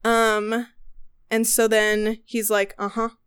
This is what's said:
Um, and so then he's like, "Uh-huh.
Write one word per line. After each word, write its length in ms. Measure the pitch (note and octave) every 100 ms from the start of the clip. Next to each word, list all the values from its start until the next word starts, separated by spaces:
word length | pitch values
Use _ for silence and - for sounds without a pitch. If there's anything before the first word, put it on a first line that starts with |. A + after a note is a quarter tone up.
Um, 600 | A3+ A3+ A3+ G#3+ G#3+ A3+ A#3+ - - - - _ _
and 160 | A3 A3+
so 200 | - A3+
then 520 | A3 G#3+ G#3+ G#3+ A3 _
he's 240 | A#3 G#3+
like, 240 | G#3 G3 -
"Uh-huh. 320 | G3+ A3+ A3+ -